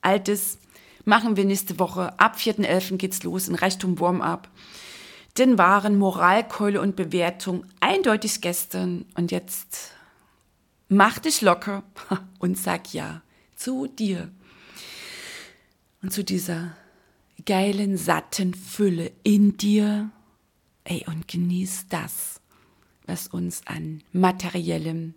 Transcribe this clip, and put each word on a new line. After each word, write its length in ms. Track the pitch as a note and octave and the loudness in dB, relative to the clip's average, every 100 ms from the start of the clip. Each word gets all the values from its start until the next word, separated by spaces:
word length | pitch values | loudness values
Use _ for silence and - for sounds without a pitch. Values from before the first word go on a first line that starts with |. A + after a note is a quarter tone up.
All 180 | F3+ G3+ | 2 0
das 380 | F#3+ G3+ - - _ - - - | 0 -2 -2 -8 _ -20 -20 -6
machen 320 | - G#3+ A3+ G3+ | 2 4 4 2
wir 80 | |
nächste 340 | G3 G3 - E3+ | 2 2 -2 -2
Woche. 400 | F3+ F3+ F3+ - | -2 -2 -6 4
Ab 200 | A3 - | 2 4
vierten 260 | A#3 G#3 | -2 0
elften 340 | G3+ F3+ F#3 F#3+ | 2 0 0 -4
geht's 240 | F#3+ F#3 | -4 -4
los 260 | F3 F#3 F#3 | -6 -4 -2
in 60 | |
Reichtum 440 | F3 F#3 F#3+ F#3 E3+ | 0 0 0 -2 0
Warm-up. 500 | F3 F3+ - E3+ - - - - - - - - - - | 2 2 -2 -4 -8 -20 -20 -20 -20 -20 -20 -20 -10 4
Den 220 | C4 A3+ | 6 8
Waren, 400 | F3+ G3+ G3+ G3+ | 6 6 4 4
Moralkeule 840 | G3 F3+ F3 G3+ A3+ - G#3 G3+ | 4 4 4 4 2 -2 0 2
und 160 | G3 F#3 | 0 -2
Bewertung 680 | E3 F3 E3+ F3+ F#3+ F3+ - _ | -2 0 0 -2 -6 -6 -6 _
eindeutig 600 | G3 G4 C#4 G#3+ G#3+ - | 0 2 2 2 0 -4
gestern. 640 | F3+ F3 - F#3 F3+ F3 - | -4 -4 -6 -4 -4 -4 -8
Und 180 | - F3 | -4 -2
jetzt 580 | F3 - - - - - - - _ _ _ _ _ _ _ _ | -2 -6 -12 -12 -14 -14 -20 -20 _ _ _ _ _ _ _ _
mach 300 | G3 G3+ - | 6 6 4
dich 240 | D#4+ - | -2 2
locker 400 | G3+ F3 G#3 G3 - - - | 4 4 0 -8 -10 -20 -6
<laughs> 280 | F#3 - - | -6 -6 -6
und 180 | F3+ F#3 | -4 -2
sag 360 | - F3 - | -2 -4 -4
Ja 280 | D#3+ D3+ D#3+ _ _ _ - | -10 -10 -12 _ _ _ -12
zu 300 | - C4 C4+ | -8 -6 -8
dir 440 | - G#3+ F3+ E3+ - _ - - - - - - - - - - _ _ _ _ _ | -4 -4 -2 -8 -16 _ -20 -20 -20 -18 -18 -16 -16 -16 -16 -20 _ _ _ _ _
und 100 | F#3 | -8
zu 100 | G3+ | -6
dieser 540 | F#3 F#3+ F3+ E3 E3+ D#3+ _ _ _ _ _ - | -2 -4 -4 -6 -8 -12 _ _ _ _ _ -14
geilen, 520 | - F#3+ G3 G3 G#3 F#3 | -2 2 2 0 0 -2
satten 580 | D#3+ D#3+ - - F#3 | 0 0 0 -2 -2
Fülle 560 | F3+ - - G3+ E3+ E3 - | -4 -12 0 2 2 -4 -2
in 320 | G#3 G#3 G#3 G3+ | 4 6 6 4
dir. 540 | G#3 G#3 G#3 G#3 G#3+ _ _ _ _ _ _ _ | 2 4 4 0 -4 _ _ _ _ _ _ _
Ey, 200 | - F3 - | -8 -8 -6
und 180 | D#3+ - | -10 -8
genieß 600 | E3+ F3 F3+ F#3 - - | -4 -2 -2 -4 -6 -8
das, 520 | E3+ D#3 - - - _ _ _ _ _ _ - | -8 -6 -8 -10 -12 _ _ _ _ _ _ -10
was 200 | F3 - | -10 -8
uns 360 | F3+ F3 - - | -6 -6 -8 -10
an 360 | D#3+ D#3+ D#3 _ | -8 -8 -10 _
Materiellem 1000 | F3+ F#3 F#3 F3+ F3+ E3+ E3 D#3 D#3+ E3 | 2 2 2 -6 -6 -4 -4 -4 -6 -8